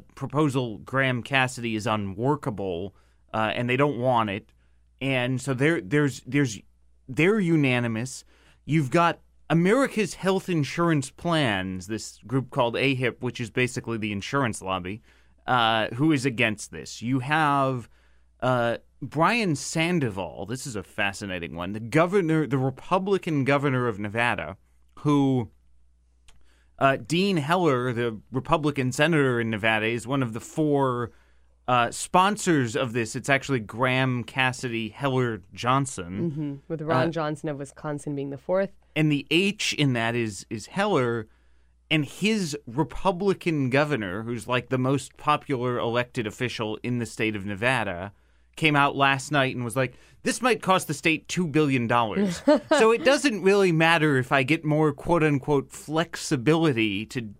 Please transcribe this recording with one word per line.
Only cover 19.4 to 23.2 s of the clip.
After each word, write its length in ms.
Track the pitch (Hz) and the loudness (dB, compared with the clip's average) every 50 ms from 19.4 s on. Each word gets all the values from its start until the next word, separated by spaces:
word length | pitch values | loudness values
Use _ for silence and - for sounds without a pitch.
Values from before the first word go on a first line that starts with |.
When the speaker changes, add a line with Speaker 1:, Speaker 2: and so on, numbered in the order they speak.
| 220 180 147 | 0 0 -2
Speaker 1:
Sandoval. 920 | - - - - 165 160 175 180 165 135 113 92 98 92 80 58 62 98 | -2 -4 -6 -2 -2 0 0 0 0 0 -2 -2 -4 -6 -6 -8 -10 -10
This 200 | 92 120 127 - | -8 -8 -8 -8
is 100 | 147 107 | -8 -8
a 60 | 101 87 | -10 -10
fascinating 720 | - - - 104 98 95 - 104 98 92 90 85 82 73 | -8 -4 -2 -2 -2 -2 -4 -8 -8 -6 -6 -8 -8 -8
one. 160 | 82 87 92 104 | -8 -8 -6 -8
The 80 | 107 | -8
governor, 640 | 117 113 101 156 170 180 190 208 180 156 160 156 151 | -6 0 2 2 2 2 2 0 2 2 0 0 0
the 100 | 120 139 | 0 -2
Republican 880 | 135 131 135 131 - - - 175 190 190 202 196 180 | -2 -2 -2 -4 -6 -6 -2 -2 0 0 0 -2 -2